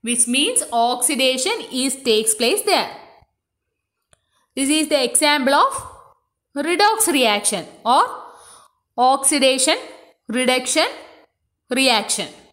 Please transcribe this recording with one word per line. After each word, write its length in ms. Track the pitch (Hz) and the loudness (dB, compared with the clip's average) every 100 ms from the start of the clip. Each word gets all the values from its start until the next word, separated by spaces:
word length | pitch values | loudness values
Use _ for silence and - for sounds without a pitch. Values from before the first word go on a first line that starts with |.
Which 260 | 226 240 240 | -4 -2 0
means 360 | 262 330 494 - | 0 0 -2 -4
oxidation 800 | 240 233 247 247 277 262 254 349 453 - | -2 0 0 -2 2 2 2 -2 -4 -6
is 240 | 254 269 269 | -4 -4 -4
takes 400 | 247 214 220 - | 0 2 2 0
place 260 | 240 403 | 0 0
there. 340 | 415 330 175 - - - _ _ _ _ _ _ _ _ _ _ _ _ _ - | 0 0 -2 -10 -20 -20 _ _ _ _ _ _ _ _ _ _ _ _ _ -6
This 140 | 269 | 0
is 180 | 311 302 | 0 0
the 160 | 294 | 0
example 520 | 247 - 302 294 262 285 | 0 2 2 2 2 2
of 180 | 523 - - - - _ _ _ _ 277 | 2 -2 -14 -20 -20 _ _ _ _ -8
redox 560 | 302 349 415 440 - | -4 2 2 2 0
reaction 540 | 294 233 208 - 196 160 - | 2 2 0 -2 -4 -8 -8
or 200 | 226 269 494 - - - - - _ _ _ - | 2 2 2 -4 -18 -20 -20 -20 _ _ _ 0
oxidation 840 | 247 269 - 294 262 262 285 403 - - - _ - | 2 2 0 2 2 2 0 -2 -4 -20 -20 _ -8
reduction 600 | 233 254 254 254 311 381 - - - _ _ _ _ _ | -2 0 0 0 -2 -2 -4 -20 -20 _ _ _ _ _
reaction. 560 | 247 262 226 202 - 160 - - | 0 2 2 0 -6 -6 -12 -20